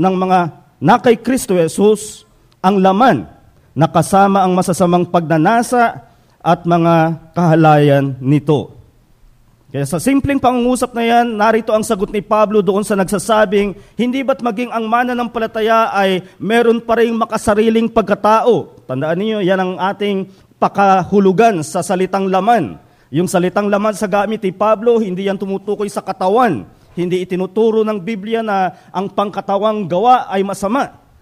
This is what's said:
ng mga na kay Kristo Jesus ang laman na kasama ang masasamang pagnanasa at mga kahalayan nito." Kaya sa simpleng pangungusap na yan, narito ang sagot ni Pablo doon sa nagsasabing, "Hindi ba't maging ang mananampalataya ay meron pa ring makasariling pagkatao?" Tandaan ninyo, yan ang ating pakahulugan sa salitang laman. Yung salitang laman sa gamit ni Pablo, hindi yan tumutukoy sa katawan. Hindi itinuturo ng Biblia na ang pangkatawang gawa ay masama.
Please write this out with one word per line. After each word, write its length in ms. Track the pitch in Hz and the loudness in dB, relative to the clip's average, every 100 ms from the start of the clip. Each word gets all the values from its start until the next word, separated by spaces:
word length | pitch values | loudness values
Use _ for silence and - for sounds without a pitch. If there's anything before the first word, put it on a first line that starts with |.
ng 160 | 180 185 | 0 0
mga 480 | 185 185 170 - _ - | 0 0 0 -6 _ -2
na 160 | 143 | 2
kay 240 | 240 247 226 | 4 4 0
Kristo 400 | - 262 - 180 | 0 -4 0 0
Jesus 640 | 160 - 208 214 - - _ _ _ _ | 0 2 2 2 -4 -18 _ _ _ _
ang 160 | 185 202 | 0 2
laman 480 | 190 196 247 143 80 - _ _ _ | 2 4 4 2 -2 -18 _ _ _
na 160 | - 160 | -2 0
kasama 560 | 170 151 196 196 196 185 | 0 2 2 4 2 2
ang 80 | |
masasamang 560 | 180 185 170 175 175 175 | 0 0 0 2 2 0
pagnanasa 960 | 175 156 160 170 233 233 247 226 - - _ _ _ | -2 0 2 2 2 0 0 0 -2 -16 _ _ _
at 240 | - 170 175 | -2 0 0
mga 500 | 170 165 165 160 160 - | 2 4 2 2 -2 -8
kahalayan 800 | - 175 165 156 151 147 139 139 123 | -2 2 4 6 6 4 4 0 -2
nito." 560 | 123 143 139 143 - - - _ _ _ _ _ _ _ _ | 0 0 2 -2 -2 -14 -20 _ _ _ _ _ _ _ _
Kaya 160 | 135 | -8
sa 140 | 139 170 | -6 -4
simpleng 400 | 247 277 269 277 | 0 0 0 0
pangungusap 580 | 247 254 240 254 247 233 | 0 0 0 -2 -4 -2
na 80 | |
yan, 300 | 233 233 240 | 0 2 0
narito 420 | 214 220 226 226 214 | 0 0 0 0 -2
ang 80 | |
sagot 240 | 214 208 202 | 0 -4 -4
ni 80 | 214 | -4
Pablo 380 | 160 214 208 214 | -2 0 2 2
doon 220 | 190 196 214 | 0 0 0
sa 80 | |
nagsasabing, 800 | 196 180 196 - 214 208 202 202 170 - - | -2 -2 -2 0 0 2 0 -2 -6 -12 -4
"Hindi 240 | 247 262 | -4 -2
ba't 140 | 269 269 | -2 -2
maging 320 | 240 214 240 | -4 -4 -6
ang 140 | 226 220 | -6 -2
mananampalataya 1080 | 233 247 247 240 240 226 226 220 226 226 | -2 -2 -4 -6 -6 -6 -2 0 2 2
ay 320 | 196 190 185 - - | 0 0 -2 -6 -8
meron 420 | 180 233 233 233 | -2 2 2 0
pa 220 | 233 226 | 0 0
ring 100 | 233 | 0
makasariling 800 | 226 226 220 - 208 226 226 226 | 0 -4 -2 0 2 2 2 0
pagkatao?" 960 | 226 196 202 208 220 233 185 - - - | 0 0 0 2 2 2 0 -2 -12 -10
Tandaan 300 | 131 151 175 | -6 -4 -2
ninyo, 260 | 214 214 | -4 -2
yan 160 | 180 190 | 0 0
ang 120 | 185 185 | -2 -4
ating 480 | 185 196 208 196 190 - _ - | -6 -4 -4 -4 -6 -14 _ -4
pakahulugan 960 | 202 202 196 190 170 202 190 185 233 185 143 | -2 2 2 2 2 2 4 4 2 2 -4
sa 160 | 185 | -6
salitang 480 | 165 185 185 196 196 | -4 -4 -2 -4 -2
laman. 500 | 185 202 233 123 78 _ _ _ | -2 2 0 -2 -10 _ _ _
Yung 160 | 143 180 | -4 -2
salitang 400 | 185 180 196 208 | 0 -2 -2 -2
laman 320 | 202 214 196 | -2 -2 -4
sa 80 | 214 | -2
gamit 340 | 202 202 214 | -2 -2 -4
ni 140 | 196 | -6
Pablo, 480 | - 214 208 233 233 | -2 0 0 2 0
hindi 240 | 214 180 196 | 0 -4 -4
yan 100 | 190 | -4
tumutukoy 540 | 196 190 196 208 208 | -6 -6 -6 -6 -6
sa 160 | 202 - | -8 -8
katawan. 580 | 190 185 220 240 123 85 _ _ - | -4 0 2 2 0 -8 _ _ -8
Hindi 260 | 175 180 | -4 -4
itinuturo 640 | 185 180 185 202 226 220 | -4 -6 -4 0 0 0
ng 160 | 214 214 | -2 -4
Biblia 400 | 175 226 214 226 | -6 -10 -6 -6
na 320 | 220 196 185 - - | -2 -2 -4 -6 -12
ang 160 | 180 196 | -8 -6
pangkatawang 800 | - 202 190 190 196 214 214 175 | -4 -4 -6 -4 -2 -2 -2 -2
gawa 400 | 175 233 247 - | 0 4 2 2
ay 100 | 196 | -4
masama. 560 | 196 190 196 262 247 - _ _ | -4 -4 -4 -2 -4 -8 _ _